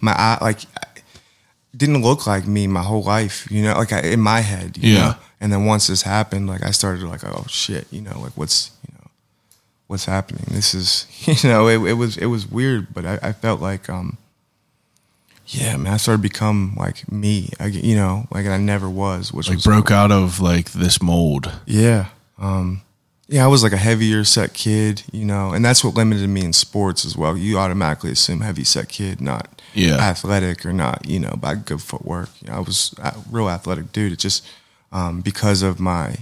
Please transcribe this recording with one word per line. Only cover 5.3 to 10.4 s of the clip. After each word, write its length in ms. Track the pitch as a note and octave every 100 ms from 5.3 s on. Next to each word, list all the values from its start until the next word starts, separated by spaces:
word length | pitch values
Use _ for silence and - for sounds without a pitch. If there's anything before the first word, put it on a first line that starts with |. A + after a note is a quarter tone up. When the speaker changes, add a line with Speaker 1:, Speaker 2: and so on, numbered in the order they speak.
| _
Speaker 1:
And 120 | G#2
then 120 | G2+ G#2
once 200 | G#2+ G#2
this 160 | F#2
happened, 460 | - G2+ G#2+ G2 G2
like, 140 | F#2
I 60 | -
started 320 | G2 G2+ F2+
like, 200 | F2+ E2
"Oh 220 | G1+ G1+ -
shit," 380 | - - F2+ -
you 100 | -
know, 180 | G#2 F#2
like, 120 | A#1+ -
"What's, 340 | E2+ - - _ -
you 80 |
know, 140 | - - _ _ _ _ _ _ _ _
what's 180 | F#2+
happening?" 400 | - F#2+ F#2+ -